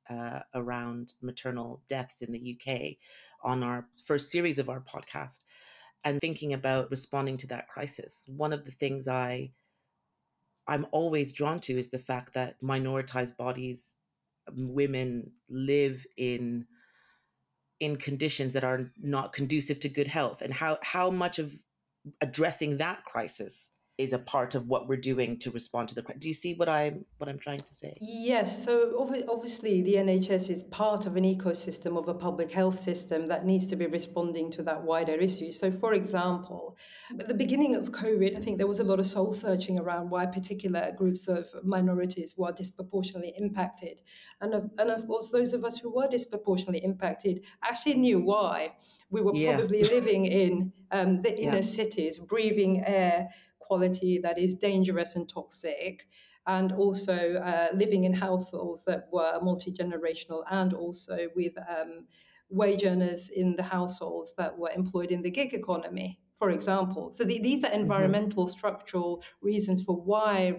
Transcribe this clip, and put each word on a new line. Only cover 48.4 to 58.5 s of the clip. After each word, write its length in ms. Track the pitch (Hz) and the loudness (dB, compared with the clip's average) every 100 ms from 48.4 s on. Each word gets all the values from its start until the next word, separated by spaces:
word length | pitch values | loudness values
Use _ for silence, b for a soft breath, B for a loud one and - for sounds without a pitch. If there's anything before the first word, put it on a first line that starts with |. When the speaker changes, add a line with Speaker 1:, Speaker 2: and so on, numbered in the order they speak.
| 190 165 160 - B B B | 4 0 -4 -8 B B B
Speaker 2:
We 100 | 190 | 0
were 140 | 202 151 | 2 4
Speaker 1:
Yeah. 220 | 156 143 | 4 4
Speaker 2:
probably 260 | 180 214 | 4 6
living 420 | 214 240 233 196 190 | 6 6 6 4 4
in, 480 | 185 185 175 185 - - | 4 4 4 0 -4 -4
um, 320 | 196 185 180 | 2 4 4
the 80 | 180 | 2
Speaker 1:
Yeah. 200 | - - | 0 2
Speaker 2:
inner 120 | 202 | 2
cities, 560 | 220 - 220 214 160 - | 2 0 -2 0 -2 -4
breathing 640 | 175 226 214 214 190 190 | -2 2 2 4 4 4
air 460 | 185 196 180 170 180 B B B | 4 4 4 2 0 B B B
quality 600 | - 190 180 180 185 180 | -2 2 4 4 2 2
that 160 | 175 170 | 2 2
is 160 | 185 | 2
dangerous 640 | 185 202 190 185 185 170 175 | 2 2 4 4 2 -2 -4
and 140 | 170 | -6
toxic, 760 | - 147 - 165 143 180 185 - b b b - | -8 -10 -8 -6 -4 -6 -10 -18 b b b 0
and 280 | 190 190 | 2 2
also, 600 | 190 196 190 - 180 170 180 | 4 4 4 2 2 4 2
uh, 340 | 175 170 170 | 2 2 4
living 300 | 190 214 196 | 4 4 4
in 100 | 185 | 4
households 720 | 185 190 185 185 | 4 2 0 -2